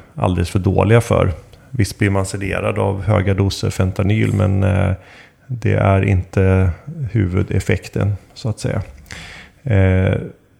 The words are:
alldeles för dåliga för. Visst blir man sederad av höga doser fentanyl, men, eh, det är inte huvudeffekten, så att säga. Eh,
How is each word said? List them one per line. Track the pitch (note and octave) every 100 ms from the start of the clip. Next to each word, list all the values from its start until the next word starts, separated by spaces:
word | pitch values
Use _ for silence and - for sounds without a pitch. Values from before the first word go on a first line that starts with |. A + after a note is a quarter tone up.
| - -
alldeles | G2 F2 F2
för | G2
dåliga | F#2 F#2 F#2+ A#2
för. | - - F#2 E2+ - - -
Visst | A#2+ G2 -
blir | G2+
man | G2 F#2+
sederad | G2 F#2+ F#2 G#2+ G2+
av | G2+ G2
höga | F#2+ G2+ F#2+
doser | F#2+ G2 - G2+
fentanyl, | - F#2+ F#2+ F#2+ A2 G#2+
men, | G2+ G2 G2
eh, | G2 F#2+ F#2 F#2 - - - _ -
det | B2 G#2
är | G2+ G2 G2
inte | G2+ F#2 - G2+ F#2+ F#2+ F#2 E2 - E3 A#2+
huvudeffekten, | A2 F#2 F#2 F#2+ G2 - G2+ - - G2+ G2 -
så | - A2
att | -
säga. | - - - - - - - - - _
Eh, | C3+ G2 F#2+ F#2 F#2+ - - - _